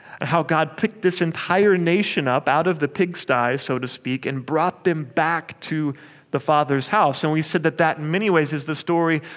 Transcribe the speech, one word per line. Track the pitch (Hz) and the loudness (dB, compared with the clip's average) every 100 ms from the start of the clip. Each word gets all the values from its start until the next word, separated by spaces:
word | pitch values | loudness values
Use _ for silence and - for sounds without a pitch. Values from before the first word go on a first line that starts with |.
| - - | -18 -8
and | 135 | 0
how | 165 | 0
God | 156 160 156 - | 2 0 0 -2
picked | 220 - | -4 0
this | 180 175 | -2 0
entire | 170 - - 185 208 185 | -2 -2 -2 2 4 4
nation | 170 185 202 - 135 | 2 0 0 0 0
up | 127 131 | 2 2
out | 147 170 | 2 2
of | 160 | 0
the | 143 | -2
pigsty, | - 180 170 - 123 120 135 | -2 -2 -2 -2 0 0 -2
so | - 127 | -2 -4
to | 127 | -4
speak, | - 123 131 131 | -8 -6 -4 -4
and | 135 | -6
brought | 127 156 175 - | -2 0 0 0
them | 185 160 127 | -2 -2 -2
back | 165 160 165 - - | 0 0 -2 -6 -12
to | - 160 147 135 - - - | -6 -4 -4 -6 -16 -20 -6
the | 139 | -4
Father's | - 147 143 139 131 | 2 2 4 0 2
house. | 214 156 131 | 2 2 2
And | 156 | 0
we | 156 | 0
said | 156 175 | 0 0
that | 156 139 | 0 2
that | 160 156 | 0 0
in | 151 | -2
many | 180 214 | 0 2
ways | 170 143 | 2 2
is | 147 | -4
the | 139 | -6
story | 147 - 170 165 156 156 | -6 0 2 2 0 -4